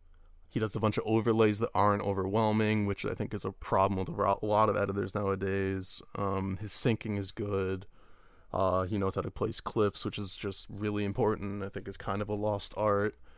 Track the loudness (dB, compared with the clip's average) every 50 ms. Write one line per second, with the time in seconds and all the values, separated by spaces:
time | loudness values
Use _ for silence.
0 | -20 -20 -20 -20 -20 -20 -20 -20 -12 -6 -4 -2 -2 -2 0 2 2 2 2 0
1 | 2 2 2 4 4 4 6 6 6 4 4 2 -2 0 2 4 4 4 4 2
2 | 0 -2 -2 -2 -2 0 2 2 2 2 2 2 2 2 2 2 0 0 -2 -2
3 | -4 -4 -4 -4 -4 -4 -4 -6 -6 -6 -8 -8 -4 2 4 4 6 4 4 2
4 | -2 -2 0 0 2 2 2 2 2 2 4 4 4 4 4 2 0 0 0 -2
5 | -2 -2 -2 -2 0 0 0 0 0 0 0 0 0 0 -2 -4 -4 -6 -8 -10
6 | -12 -10 -6 -4 -2 -2 -2 -2 -2 -2 -4 -4 -4 -4 -2 0 2 2 2 0
7 | 0 -4 -4 -4 -4 -6 -6 -6 -4 -2 0 0 0 0 -2 -4 -8 -12 -20 -20
8 | -20 -20 -20 -20 -20 -20 -20 -20 -12 -6 -2 0 2 2 2 2 0 0 0 0
9 | 0 0 0 -2 -4 -4 -4 -4 -4 -4 -4 -6 -8 -4 0 2 2 2 0 -2
10 | -6 -6 -6 -6 -6 -6 -6 -6 -6 -6 -6 -6 -10 -10 -8 -4 -4 -2 0 0
11 | -2 0 0 2 2 2 2 0 -2 -6 -6 -6 -6 -8 -8 -8 -10 -10 -10 -8
12 | -6 -4 -4 -2 -2 -4 -4 -2 0 -2 -2 -2 -4 -6 -2 0 2 4 4 4
13 | 2 0 -2 -6 -16 -20 -20